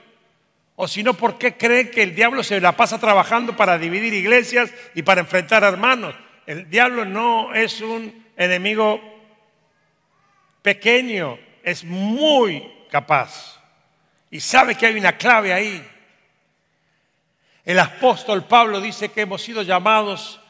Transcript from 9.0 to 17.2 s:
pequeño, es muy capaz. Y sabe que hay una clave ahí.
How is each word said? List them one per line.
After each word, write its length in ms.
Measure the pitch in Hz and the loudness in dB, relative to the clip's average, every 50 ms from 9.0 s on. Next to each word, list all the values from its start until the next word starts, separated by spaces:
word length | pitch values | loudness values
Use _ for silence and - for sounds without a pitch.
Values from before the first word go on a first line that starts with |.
| - - - - _ _ _ _ _ _ _ _ _ _ _ _ _ _ _ _ _ _ _ _ _ _ _ _ _ _ _ _ - | -6 -14 -20 -20 _ _ _ _ _ _ _ _ _ _ _ _ _ _ _ _ _ _ _ _ _ _ _ _ _ _ _ _ -2
pequeño, 760 | 202 196 - - 226 240 254 254 240 220 185 160 135 117 - - _ _ _ - | -2 -2 0 2 2 2 2 0 -2 -4 -6 -6 -6 -8 -12 -16 _ _ _ -8
es 200 | 175 170 - 175 | -8 -8 -8 -10
muy 840 | 170 180 190 196 214 226 277 302 311 294 262 233 196 156 139 - - - - _ _ | -10 -6 -6 -4 -4 -2 0 2 2 4 4 2 2 -2 -6 -10 -16 -20 -20 _ _
capaz. 720 | - 143 - - 151 135 113 - - - - - - _ _ _ _ _ _ _ _ _ _ _ _ _ _ _ 160 | -4 -4 0 0 0 0 0 -4 -10 -16 -20 -20 -20 _ _ _ _ _ _ _ _ _ _ _ _ _ _ _ -14
Y 60 | 147 | -10
sabe 340 | - - - 262 262 233 214 | -6 2 2 2 4 2 0
que 140 | - 226 | 0 0
hay 100 | 226 220 | 0 0
una 180 | 214 190 175 - | 2 0 0 0
clave 380 | - - 247 240 220 202 190 180 | 2 2 2 4 4 2 0 -2
ahí. 340 | 190 214 214 190 165 131 - - _ _ _ _ _ _ _ _ _ _ _ _ _ _ _ _ _ _ _ _ _ _ _ _ _ | -2 -2 -4 -8 -10 -14 -20 -20 _ _ _ _ _ _ _ _ _ _ _ _ _ _ _ _ _ _ _ _ _ _ _ _ _